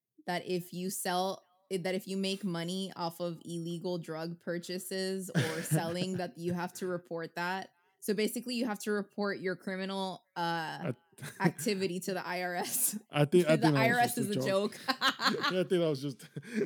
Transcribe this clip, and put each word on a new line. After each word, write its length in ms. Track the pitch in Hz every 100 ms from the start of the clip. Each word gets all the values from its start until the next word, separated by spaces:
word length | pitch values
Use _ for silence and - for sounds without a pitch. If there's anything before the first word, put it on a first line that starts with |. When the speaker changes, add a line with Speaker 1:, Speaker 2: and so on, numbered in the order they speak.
| _ _ -
Speaker 1:
that 200 | 180 -
if 240 | 180 175
you 180 | - 185
sell, 540 | - 190 180 190 190 - _ _
that 240 | 190 175 185
if 120 | 185
you 80 | 190
make 280 | 190 196
money 500 | 202 170 165 190 190 -
off 240 | 170 -
of 200 | 175 165
illegal 540 | - 170 165 170 180 180
drug 420 | 156 160 165 170
purchases 920 | - 175 175 185 - 190 190 190 185
or 280 | 175 139 160
Speaker 2:
<laughs> 0 |
Speaker 1:
selling, 540 | 180 156 165 175 180 185
that 200 | 175 165
you 160 | 170
have 180 | 175 180
to 140 | - 185
report 480 | 175 175 165 165 -
that? 340 | 175 190 - _ _ _
So 140 | -
basically, 420 | 208 214 233 226 240
you 120 | 233
have 120 | 208
to 120 | -
report 480 | 208 196 - 202 185
your 160 | 185 262
criminal, 680 | - 185 190 196 190 180 - -
uh, 20 |
Speaker 2:
I 540 | 170 170 156 147 160 127 _ -
<laughs> 220 | 143 -
Speaker 1:
activity 600 | 190 - - 196 190 175
to 120 | 190
the 120 | 180 -
I 180 | 180
R 120 | 180 175
S. 420 | 202 - - 208 -
Speaker 2:
I 140 | 147 147
think, 220 | 180 156
I 80 | 156
Speaker 1:
<laughs> 0 |
The 60 |
Speaker 2:
think 100 | 160
that 0 |
was 80 | 143
Speaker 1:
I 80 | -
R 100 | 240
S 160 | 240 -
Speaker 2:
just 20 |
a 140 | 196
Speaker 1:
is 60 | 202
a 100 | 214
Speaker 2:
joke. 300 | 196 208 - -
Speaker 1:
joke. 100 | 254
<laughs> 140 | 262 - 240
Speaker 2:
<laughs> 260 | 214 -
Yeah, 80 | 185
I 20 |
think 60 | 180
that 200 | 185 165
was 120 | 139
just, 260 | 143 127 - - 233 -